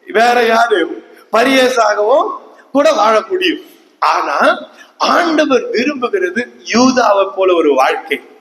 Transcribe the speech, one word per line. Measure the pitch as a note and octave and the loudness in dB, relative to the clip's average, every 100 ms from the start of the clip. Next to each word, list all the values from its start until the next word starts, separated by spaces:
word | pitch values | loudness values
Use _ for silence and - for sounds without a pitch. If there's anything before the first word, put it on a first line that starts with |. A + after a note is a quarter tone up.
| - | -2
வேற | F#3 A#3+ A#3+ | 0 2 2
யாரு | A3+ A3+ A#3 G3 D#3+ - - - _ | 2 2 2 0 -2 -8 -16 -20 _
பரியேசாகவும் | G#3+ B3+ C4+ B3+ A#3+ G#3+ G#3 G#3 C#4+ G#4 - - - _ | 0 2 2 2 0 0 0 2 0 0 -8 -18 -20 _
கூட | C4+ D4+ | 0 2
வாழ | D4 G#3+ A3 - | 2 2 0 0
முடியும். | F#3 F4+ D4+ - - _ _ | -4 -2 -4 -12 -20 _ _
ஆனா | D3+ E3+ D#3 D3 - F4+ - - - _ | -2 -2 -2 0 0 -2 -8 -20 -20 _
ஆண்டவர் | - C#4+ E4+ D4+ D4+ B3 - | -2 0 0 0 2 0 0
விரும்புகிறது | G#3 C4+ C#4 A#3+ G3+ F3+ G3 A#3+ - | -2 -2 -4 -4 -2 -2 -4 -8 -14
யூதாவை | - G#3+ C4 B3+ A3 G3+ F#3+ | -4 2 2 2 2 2 0
போல | F#3+ F#3 | 0 0
ஒரு | F3+ D3 | 2 2
வாழ்க்கை. | C3 A#3+ - - C3 - - | 2 0 -2 -6 -10 -10 -20